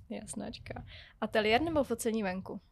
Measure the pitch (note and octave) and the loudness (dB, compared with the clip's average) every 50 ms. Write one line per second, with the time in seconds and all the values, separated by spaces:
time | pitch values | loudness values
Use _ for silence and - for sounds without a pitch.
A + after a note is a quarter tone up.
0 | - - A3 - G#3+ - - G#3 - A#3 - - - - - - - - - - | -10 -8 -8 -8 -8 -8 -10 -8 -8 -8 -10 -10 -10 -10 -10 -10 -10 -12 -16 -18
1 | - - - - A3 G#3+ - A3 G#3 G#3+ A3 C4 D#4 E4+ D#4+ D4 B3 - A#3 - | -18 -20 -8 -6 -6 2 2 4 6 6 6 6 4 4 2 2 2 2 0 0
2 | - A3+ A3 A3+ G3+ F#3 F#3 F#3+ - - - G3+ _ _ | 0 0 0 2 0 0 -2 -4 -6 -6 -10 -10 _ _